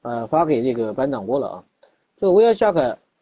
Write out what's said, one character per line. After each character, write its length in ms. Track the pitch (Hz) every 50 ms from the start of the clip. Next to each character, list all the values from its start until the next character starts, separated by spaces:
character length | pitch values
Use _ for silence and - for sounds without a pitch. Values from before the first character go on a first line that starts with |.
呃， 240 | - 120 120 117 117
发 180 | 107 156 160 170
给 180 | 156 147 113
这 120 | 123 131 117
个 180 | 117 113 107
班 180 | 104 - 135 143
长 160 | 135 113 98
过 120 | 104 131 143
了 100 | 117 -
啊。 160 | - 92 - _ _ _ _ _ _ _ _ _ _ _
这 80 | 202
个 60 | 190
Wireshark 640 | 180 208 226 233 226 220 226 208 175 160 131 120 98 - _ _ _ _